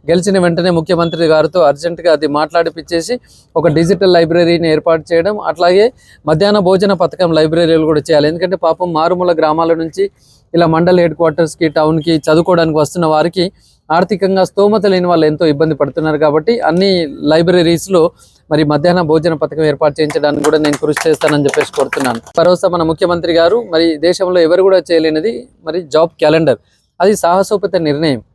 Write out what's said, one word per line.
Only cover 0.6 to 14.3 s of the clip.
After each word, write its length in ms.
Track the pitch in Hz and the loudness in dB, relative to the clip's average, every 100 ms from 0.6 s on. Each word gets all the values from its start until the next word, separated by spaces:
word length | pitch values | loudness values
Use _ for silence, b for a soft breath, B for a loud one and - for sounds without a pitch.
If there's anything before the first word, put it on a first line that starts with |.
| 180 | 0
ముఖ్యమంత్రి 560 | 170 156 170 165 160 165 | -2 0 -2 -2 -2 2
గారితో 340 | 156 156 185 | 2 2 2
అర్జెంటుగా 520 | 151 143 170 170 170 | 2 0 -6 -4 0
అది 160 | 151 151 | 0 0
మాట్లాడిపిచ్చేసి 920 | 147 156 170 165 165 147 170 165 247 b b b - | -2 -2 -2 -4 -6 -6 -6 -4 -10 b b b -2
ఒక 120 | 160 | 0
డిజిటల్ 460 | 151 170 180 190 | 0 0 2 2
లైబ్రరీని 580 | 170 165 170 170 170 165 | 2 2 2 2 0 0
ఏర్పాటు 420 | 156 170 165 - | 0 0 -2 0
చేయడం, 260 | 170 175 208 | -2 -2 -4
అట్లాగే 540 | 165 156 175 185 233 - b b - | -6 0 2 4 2 -2 b b -4
మధ్యాహ్న 320 | 156 202 208 | 0 2 2
భోజన 340 | 180 190 202 | 2 2 0
పథకం 400 | 180 170 - 175 | 0 -2 -2 0
లైబ్రరీలు 520 | 160 156 165 165 160 156 | 2 0 0 2 2 2
కూడా 140 | 151 | -2
చేయాలి. 280 | - 151 147 | 2 2 2
ఎందుకంటే 280 | 170 185 185 | -2 -4 -2
పాపం 380 | 165 165 180 | -2 -2 -2
మారుమూల 380 | 160 165 180 180 | -2 0 0 0
గ్రామాల 420 | 160 156 156 165 | 0 0 0 0
నుంచి 380 | 165 165 175 202 b b b _ | -2 -4 -4 -6 b b b _
ఇలా 120 | 170 170 | 0 2
మండల్ 340 | 160 175 180 | 2 2 2
హెడ్ 140 | 170 | 0
క్వార్టర్స్కి, 560 | 151 165 147 160 - 160 | 0 -2 0 -4 -2 -2
టౌన్కి 420 | 156 156 160 151 | 0 0 0 -2
చదువుకోవడానికి 680 | 160 160 156 170 175 160 156 | -2 0 0 2 0 0 0
వస్తున్న 280 | 147 180 160 | -2 -2 0
వారికి 460 | 156 165 185 180 b b b _ | 0 0 -2 -6 b b b _
ఆర్థికంగా 520 | 160 185 185 190 | -2 0 -2 -2